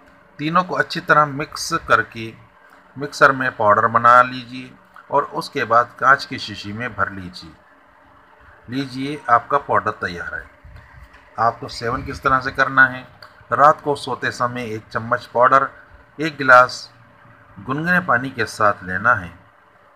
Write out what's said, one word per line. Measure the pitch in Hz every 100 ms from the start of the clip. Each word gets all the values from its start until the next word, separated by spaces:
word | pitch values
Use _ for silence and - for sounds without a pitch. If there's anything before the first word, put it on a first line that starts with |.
| _ _ _ -
तीनों | 151 175
को | 180
अच्छी | 139 - 170
तरह | - 151 147
मिक्स | 139 - - - 165 -
करके | 113 110 113 113 - - _ _ _ _
मिक्सर | 131 143 - 143
में | 131 127 117
पाउडर | 104 107 113
बना | 117 120 123
लीजिए, | 127 127 120 127 127 135 _ - -
और | 139
उसके | - 151 - 139
बाद | 110 117 120 -
कांच | 127 139
की | - 123
शीशी | 104 98 101
में | 107 123
भर | 98 98
लीजिए। | 98 87 - 82 76 _ _ _ _ _ _ _ _ _ - -
लीजिए, | 131 135 131 139 151 -
आपका | 120 - 143
पाउडर | - 104 107 -
तैयार | 95 85 -
है। | 80 - _ - - - - - - _ -
आपको | 117 - 131
सेवन | - 117 131
किस | 135 131
तरह | 135 131
से | 131
करना | 139 131 135 127
है, | 127 127 - - - -
रात | 120 147 156
को | 147 143
सोते | 135 120 127
समय | - 123 123 113
एक | 110 -
चम्मच | 117 113 120 -
पाउडर | 120 127 135 135 - - - _ -
एक | 156 143
गिलास | 131 123 127 - - _ _ _ - - _ -
गुनगुने | 131 143 170 180
पानी | 180 120 135
के | 117 107
साथ | - 104 -
लेना | 92 92 117
है, | 113 85 - _ _ _ _ _